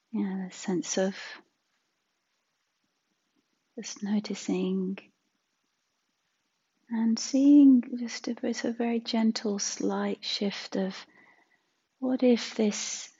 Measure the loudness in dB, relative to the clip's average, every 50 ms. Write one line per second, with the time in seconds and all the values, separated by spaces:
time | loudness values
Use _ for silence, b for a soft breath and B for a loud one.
0 | _ _ -6 -4 -4 -4 -4 -6 -8 -10 -12 -10 -6 -4 -4 -4 -4 -4 -2 -2
1 | -2 -2 -4 -8 -14 -18 -18 -20 -20 _ _ _ _ _ _ _ _ _ _ _
2 | _ _ _ _ _ _ _ _ _ _ _ _ _ _ _ _ _ _ _ _
3 | _ _ _ _ _ _ _ _ _ _ _ _ _ _ -18 -16 -14 -14 -12 -8
4 | -4 -2 -2 -2 -2 -4 -8 -8 -4 -4 -2 -2 -2 -2 -2 -2 -4 -4 -6 -8
5 | -12 _ _ _ _ _ _ _ _ _ _ _ _ _ _ _ _ _ _ _
6 | _ _ _ _ _ _ _ _ _ _ _ _ _ _ _ _ _ -6 -2 0
7 | 2 2 0 0 -2 0 2 4 6 8 10 10 10 10 8 8 4 0 -6 -8
8 | -8 -8 -10 -8 -8 -8 -8 -6 -4 -6 -4 -4 -4 -4 -2 -2 -2 -2 -2 -4
9 | -4 -2 0 2 2 2 0 0 -2 -4 -2 -2 -4 -6 -6 -4 -4 -2 -2 -2
10 | -2 -4 -4 -6 -6 -6 -4 -2 -2 -4 -4 -6 -8 -6 -4 -4 -4 -4 -6 -10
11 | -16 -20 b b b b b b b b b b b b _ _ _ _ _ -6
12 | -4 -2 0 2 4 4 4 4 0 -4 -2 0 0 0 0 -2 -6 -8 -10 -10
13 | -12 -16 _